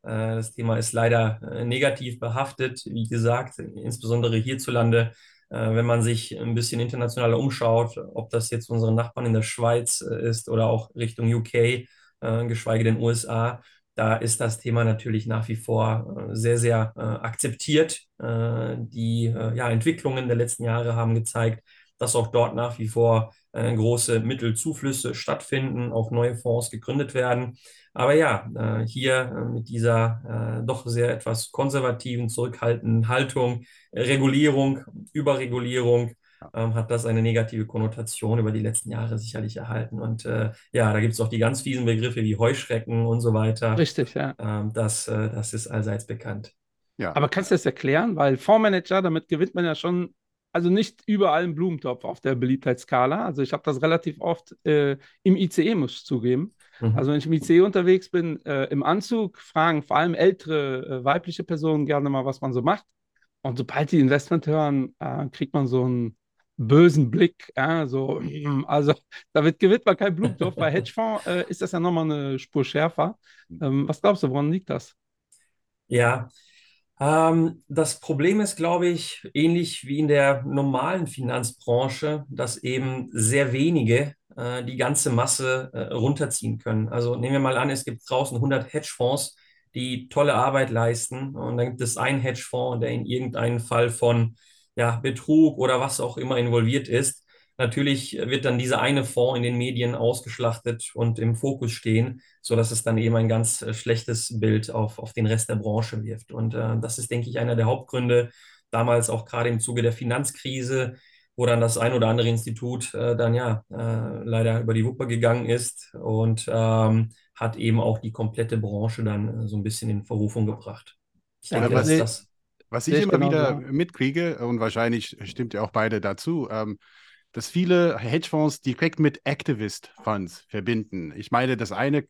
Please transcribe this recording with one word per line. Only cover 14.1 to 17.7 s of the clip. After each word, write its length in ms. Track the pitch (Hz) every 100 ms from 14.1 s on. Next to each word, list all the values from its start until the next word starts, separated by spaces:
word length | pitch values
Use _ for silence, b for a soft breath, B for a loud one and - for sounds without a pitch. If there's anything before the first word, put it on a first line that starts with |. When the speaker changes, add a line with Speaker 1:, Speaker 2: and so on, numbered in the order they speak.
Speaker 1:
ist 260 | 113 117 -
das 200 | 117 110
Thema 240 | 120 117
natürlich 420 | 113 110 123 107 110
nach 220 | 110 113
wie 80 | 107
vor, 720 | - 110 110 113 - 202 -
äh, 40 | 110
sehr, 220 | 113 120
sehr, 340 | 117 113 110 -
äh, 40 |
akzeptiert. 1000 | 110 107 113 117 - 113 -